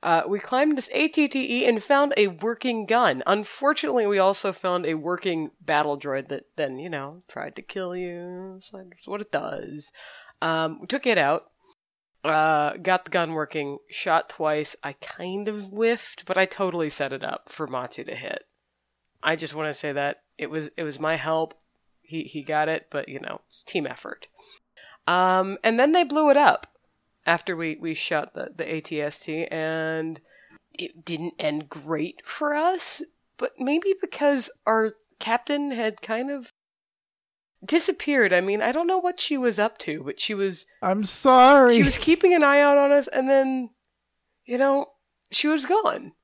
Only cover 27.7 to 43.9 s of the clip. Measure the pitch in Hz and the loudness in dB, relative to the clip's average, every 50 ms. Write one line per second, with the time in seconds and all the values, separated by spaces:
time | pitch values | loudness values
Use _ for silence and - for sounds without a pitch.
27.7 | 151 147 160 165 160 151 - - 170 151 147 - _ - - - - - - - | -6 -6 -8 -8 -6 -6 -4 -2 -2 -2 -4 -4 _ -10 -10 -10 -8 -10 -8 -6
28.7 | - 160 156 - 165 151 147 147 - - - - 156 156 165 - - 160 160 160 | -6 -8 -8 -6 -6 -6 -6 -6 -8 -10 -10 -8 -6 -6 -6 -6 -6 -4 -4 -4
29.7 | 160 160 160 160 160 160 160 160 160 156 _ _ _ _ _ _ _ _ _ _ | -4 -4 -4 -4 -4 -4 -4 -6 -8 -10 _ _ _ _ _ _ _ _ _ _
30.7 | _ - - - - 160 165 - 170 156 165 175 - _ - 156 147 151 156 - | _ -12 -12 -12 -12 -14 -10 -8 -6 -6 -6 -8 -6 _ -4 -4 -2 -4 -6 -8
31.7 | - 156 139 151 165 151 156 180 - - - - - - 302 294 294 294 311 349 | -14 -16 -8 -6 -4 -4 -4 -6 -6 -14 -16 -14 -8 -4 -4 -2 0 0 0 0
32.7 | 370 349 - - - - 302 - _ _ _ _ _ _ - - _ - 262 254 | 0 0 -4 -6 -8 -8 -10 -14 _ _ _ _ _ _ -6 -6 _ -4 -2 0
33.7 | 294 330 359 392 392 381 - - - - 285 285 285 269 240 - - _ _ - | 0 0 2 0 -2 -2 -2 -8 -6 0 2 2 2 2 -2 -4 -8 _ _ 0
34.7 | 220 220 220 220 214 _ _ _ _ _ - 220 226 240 233 - 285 285 285 285 | 2 2 2 0 -4 _ _ _ _ _ -4 -2 -2 -2 0 -2 -2 -2 -2 -4
35.7 | 262 233 233 220 214 - - - 220 226 254 277 285 277 240 - _ _ _ _ | -4 -2 -4 -4 -4 -6 -8 -6 -6 -4 -4 -6 -8 -10 -10 -16 _ _ _ _
36.7 | _ _ _ _ _ _ _ _ _ _ _ _ _ _ _ _ _ _ - 196 | _ _ _ _ _ _ _ _ _ _ _ _ _ _ _ _ _ _ -6 0
37.7 | - 339 330 - 370 - - - 294 269 226 190 180 180 180 190 202 214 220 233 | 0 2 2 2 -2 -4 -2 0 2 4 4 6 4 4 2 2 0 0 0 0
38.7 | 262 311 349 339 381 381 359 359 359 - - - 294 277 254 240 214 185 208 226 | 0 0 0 0 0 0 0 -2 -4 -4 -4 -4 -2 0 0 0 0 0 -2 -2
39.7 | - _ - - 151 156 139 135 135 - - - 214 196 196 196 180 - - _ | -2 _ -8 -8 -8 -8 -8 -10 -8 -6 -6 -6 -4 -2 -4 -4 -4 -8 -16 _
40.7 | _ _ - 185 190 208 214 190 - - - 262 262 254 247 262 285 277 262 247 | _ _ -2 0 0 0 0 -2 -2 2 6 8 10 10 10 12 12 10 10 10
41.7 | 240 233 - 277 262 - - - 330 339 - 370 359 339 302 277 277 285 285 285 | 8 8 6 6 4 0 4 4 4 6 6 6 6 6 6 6 6 6 6 6
42.7 | 285 285 285 277 285 285 269 - - - 262 262 269 269 269 262 262 262 247 226 | 6 6 6 6 4 4 4 2 -2 -2 2 4 4 4 4 2 0 -4 -4 -8
43.7 | _ _ _ _ | _ _ _ _